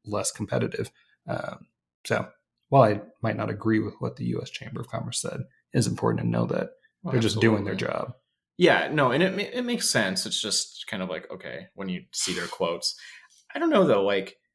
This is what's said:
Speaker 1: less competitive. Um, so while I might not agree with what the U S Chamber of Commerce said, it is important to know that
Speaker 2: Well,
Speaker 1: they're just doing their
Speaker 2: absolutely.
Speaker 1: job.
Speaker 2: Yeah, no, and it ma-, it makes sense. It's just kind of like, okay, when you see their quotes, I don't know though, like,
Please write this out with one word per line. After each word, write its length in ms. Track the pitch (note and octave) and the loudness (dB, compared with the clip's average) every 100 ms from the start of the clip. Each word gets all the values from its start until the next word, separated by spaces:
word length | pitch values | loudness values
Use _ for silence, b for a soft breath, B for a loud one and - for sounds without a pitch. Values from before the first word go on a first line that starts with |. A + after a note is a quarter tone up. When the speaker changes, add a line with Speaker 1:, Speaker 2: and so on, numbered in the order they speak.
Speaker 1:
less 280 | - G2+ - | -6 -2 -2
competitive. 580 | - G#2 - A#2 - A#2 _ _ _ - | -4 -4 -2 -2 -4 -8 _ _ _ -8
Um, 380 | - - - - _ _ _ | -6 -6 -12 -16 _ _ _
so 240 | - A2+ - - _ _ - | -4 -2 -4 -12 _ _ 4
while 120 | C#3 | 8
I 200 | A2 G#2 - _ | 8 6 -4 _
might 140 | A2+ G#2+ | -4 -2
not 140 | G#2+ | -4
agree 280 | G2+ A2 A2 | -2 2 2
with 160 | G#2 - | 0 -4
what 180 | A#2+ A#2+ | -8 -6
the 80 | A#2+ | -4
U 140 | A#2 | -4
S 80 | - | -6
Chamber 300 | - - C3 | -12 -10 -10
of 80 | B2 | -8
Commerce 320 | - A#2 - | -8 -6 -6
said, 200 | - - - _ _ | -6 -6 -10 _ _
it 60 | C3+ | 0
is 80 | A#2 | 0
important 360 | - A#1 A1+ | 0 0 0
to 60 | A#1 | 0
know 180 | A#1 A#1 | 0 0
that 240 | - - - _ _ | -2 -4 -10 _ _
Speaker 2:
Well, 100 | F3 | -2
Speaker 1:
they're 80 | B2+ | 2
just 200 | A2 G#2+ | 2 4
doing 240 | A2+ G#2 | 4 4
their 100 | G2 | 0
Speaker 2:
absolutely. 240 | F#2+ - - | -4 -4 -4
Speaker 1:
job. 160 | - - _ _ _ - | -6 -10 _ _ _ 4
Speaker 2:
Yeah, 320 | E3+ G2 D2+ | 6 6 2
no, 200 | D3 C3 | 2 2
and 100 | C3+ | 4
it 140 | F#3+ F#3+ | 2 0
ma-, 220 | - B3 | -4 -4
it 60 | |
makes 240 | A#3+ A#3+ - | -2 -2 0
sense. 380 | A#2+ F#2+ F#2 G#2+ | 2 2 0 -2
It's 160 | - | -4
just 440 | G#2+ - - - - | -2 -2 -4 -10 -10
kind 140 | G2+ | -6
of 60 | F#2 | -6
like, 220 | E2 - | -6 -8
okay, 380 | - D2+ C2+ F#2+ | -12 -12 -12 -12
when 140 | G2 F#2+ | -10 -6
you 140 | F2+ - | -6 -8
see 220 | - - | -6 -4
their 160 | F2 E2+ | -4 -6
quotes, 500 | - E2+ F2 - - B B B B B | -2 -2 -2 -6 -8 B B B B B
I 60 | C#4+ | -4
don't 100 | E4 | 2
know 160 | A#3+ D#3 | 4 6
though, 180 | G2+ | 4
like, 320 | G2 G2 F#2+ - _ | 4 0 -2 -10 _